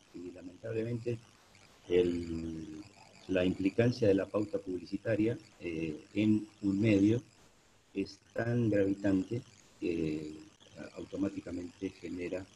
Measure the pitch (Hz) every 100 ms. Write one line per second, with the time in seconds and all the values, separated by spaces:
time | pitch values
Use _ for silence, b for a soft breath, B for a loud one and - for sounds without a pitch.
0 | _ 85 87 87 90 90 113 110 113 120
1 | 120 117 - - - - - - - 90
2 | 87 87 82 82 82 80 78 78 78 -
3 | - - - 92 90 90 95 - 120 120
4 | 104 95 92 104 104 98 95 90 - 98
5 | 113 104 110 123 - - 87 80 80 76
6 | - 101 107 107 - - 101 98 110 98
7 | 104 120 - - - _ _ _ _ 101
8 | 98 - _ - 117 120 113 101 98 98
9 | 101 95 92 117 - - - - 87 85
10 | 80 78 76 78 - - - - 73 -
11 | 76 - 98 - 90 90 87 - 95 -
12 | 85 90 87 92 98